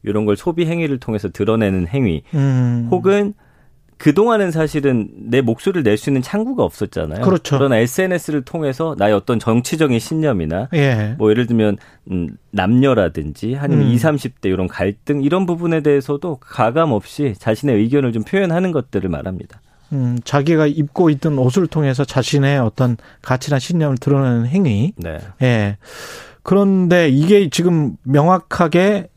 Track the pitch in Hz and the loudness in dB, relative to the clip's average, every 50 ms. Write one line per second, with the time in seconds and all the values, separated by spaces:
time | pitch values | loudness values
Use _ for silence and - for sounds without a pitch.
0 | - 104 101 107 107 104 101 - - 180 165 170 175 156 170 170 165 147 139 127 | -4 -2 -2 0 0 0 0 0 -2 -4 -2 0 -2 -2 0 -2 -2 -2 -4 -4
1 | - - 110 101 - 95 - - - 110 110 113 110 98 95 92 87 85 113 139 | -4 -4 -4 -4 -4 -6 -4 -2 0 0 2 2 2 0 0 0 -2 -2 0 0
2 | 131 101 80 76 - - - 147 139 139 131 127 123 120 120 120 117 117 185 180 | 0 0 0 -2 -6 -4 -2 0 0 2 2 2 0 0 0 -2 -2 -2 -2 0
3 | 170 190 202 208 208 202 208 _ _ _ _ _ _ _ _ _ _ _ _ _ | 2 2 2 2 0 -2 -6 _ _ _ _ _ _ _ _ _ _ _ _ _
4 | - 151 143 185 214 240 226 214 202 180 151 160 160 151 - 151 139 139 127 117 | 0 2 4 4 4 4 2 2 0 0 0 0 -2 0 -2 0 0 2 0 0
5 | 104 - - 92 104 113 117 131 127 113 113 - - 190 185 180 139 104 107 107 | -2 -4 -10 -16 -4 0 0 2 2 2 -2 0 -2 -2 0 2 2 2 2 2
6 | - 147 139 131 127 - - 208 220 247 269 247 113 85 - - 104 - - 92 | 0 0 0 0 -2 -2 -4 -4 -4 -2 -2 -2 -2 -2 -2 -6 -8 -6 -4 -6
7 | 80 76 78 98 123 190 190 170 - - 143 135 139 139 123 110 117 123 - - | -6 -6 -4 0 2 2 2 2 0 -2 0 2 2 2 4 2 2 0 0 -2
8 | 190 185 180 165 - - 151 147 131 - - 165 156 139 131 123 160 160 147 - | -2 0 -2 -4 -4 -4 -4 -4 -4 -6 -8 -4 -4 -4 -4 -4 -6 -6 -2 0
9 | 98 107 107 98 - - 120 110 - 117 113 120 123 - 170 156 160 139 120 113 | 2 2 2 2 0 0 -2 -2 0 0 0 0 0 -2 -2 0 0 0 0 -2
10 | 113 - 160 160 156 147 117 92 80 76 82 92 120 - 180 156 143 139 123 107 | -2 -4 -4 -2 0 0 0 -2 -2 -4 -4 -4 -6 -2 0 0 2 2 0 0
11 | 104 104 123 156 107 107 107 120 123 113 120 113 110 104 101 - - - - _ | -2 -4 -2 0 2 2 4 2 2 0 0 2 2 0 0 -4 -8 -20 -20 _
12 | _ - 92 90 85 73 - - _ _ - 101 92 98 117 123 135 139 127 113 | _ -6 -6 -6 -6 -6 -10 -16 _ _ -4 -2 0 2 4 4 4 4 4 2
13 | 95 82 80 80 73 76 73 - - 113 127 139 143 170 160 147 139 131 120 117 | 0 0 -2 -6 -8 -8 -10 -8 -6 -6 -6 -4 -2 0 2 2 2 2 2 2
14 | 113 160 151 135 - 113 - _ - 98 95 92 92 90 - - 90 98 101 _ | 2 0 -2 -2 -4 -8 -10 _ -2 -2 0 0 -2 -4 -4 -4 -4 -4 -4 _
15 | _ - 147 147 135 143 170 185 190 180 175 170 175 170 165 160 143 151 143 143 | _ -4 -2 0 0 0 0 0 0 -2 -2 -2 -2 0 -2 0 2 2 2 2
16 | 131 - 143 143 - 175 147 - _ - - - 117 113 120 160 165 156 117 104 | 0 -2 -6 -4 -4 -6 -8 -8 _ -14 -2 0 0 0 2 0 0 2 0 -2
17 | - - - - 147 131 98 - - 113 110 - - 143 123 101 107 117 135 147 | -4 -6 -8 -4 -4 -4 -4 -4 -2 -2 -2 0 0 0 2 2 2 2 2 0
18 | 135 123 113 113 107 - - 196 196 175 160 175 185 185 160 143 - _ - 98 | 0 0 -2 -4 -4 -2 -2 0 0 0 0 0 -2 0 -2 -4 -6 _ -6 -4
19 | 95 92 82 71 71 92 95 85 - - - - _ _ _ _ _ _ 151 139 | -2 -2 -4 -4 -6 -8 -8 -10 -12 -16 -20 -20 _ _ _ _ _ _ -4 -2
20 | 127 123 123 120 - - - 143 139 160 170 156 156 147 147 160 147 143 _ - | -2 -2 -4 -4 -6 -2 -2 0 2 2 2 2 2 2 0 0 -4 -4 _ 2
21 | 180 160 151 139 - 160 147 135 127 123 123 202 180 147 - 160 151 139 127 127 | 2 2 2 2 -2 -2 0 2 0 2 2 0 -2 0 0 0 0 0 0 -2
22 | 143 - - 139 117 - - 143 135 139 143 139 123 110 - - 127 123 120 - | -4 -2 -2 -4 -2 0 0 0 2 2 2 2 0 -2 0 0 0 0 0 -4
23 | - - - _ - - 127 127 - 143 143 131 - - 175 170 156 143 135 123 | -8 -20 -20 _ -4 -4 -4 -4 -2 -2 -2 -2 -2 -2 -2 0 0 0 -2 -2
24 | - 139 143 139 135 127 120 117 117 120 151 196 196 139 104 98 123 180 226 - | 0 0 2 2 2 2 0 0 0 0 0 0 2 2 2 0 0 -2 -4 -6
25 | 87 85 78 78 - 98 - _ 127 127 120 110 104 101 101 - _ - - - | -10 -10 -10 -10 -12 -16 -6 _ 0 2 2 2 0 -2 -4 -8 _ -20 -20 -18
26 | - - - - - - - _ _ - 185 196 202 196 190 190 185 170 180 180 | -18 -18 -18 -20 -20 -20 -20 _ _ 0 2 2 4 4 2 2 4 4 4 4
27 | 170 147 131 139 151 175 208 202 196 147 - - 170 180 170 160 147 123 - - | 4 4 4 2 4 4 4 4 4 2 -2 0 0 2 2 2 0 -2 -4 -6
28 | _ 127 135 147 147 175 185 180 - _ - - 180 156 151 175 185 202 214 196 | _ 0 2 4 4 4 2 2 0 _ -2 0 0 2 4 2 2 2 0 -2
29 | 165 - _ | -4 -10 _